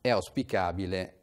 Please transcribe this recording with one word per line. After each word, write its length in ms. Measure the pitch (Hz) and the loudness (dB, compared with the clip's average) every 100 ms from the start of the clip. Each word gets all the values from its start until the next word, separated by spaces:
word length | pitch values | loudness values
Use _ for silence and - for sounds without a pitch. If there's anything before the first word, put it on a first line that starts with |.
è 100 | 127 | 2
auspicabile, 1040 | 107 - - 127 101 87 90 90 92 92 - | 2 0 -4 0 0 0 -2 -4 -4 -6 -12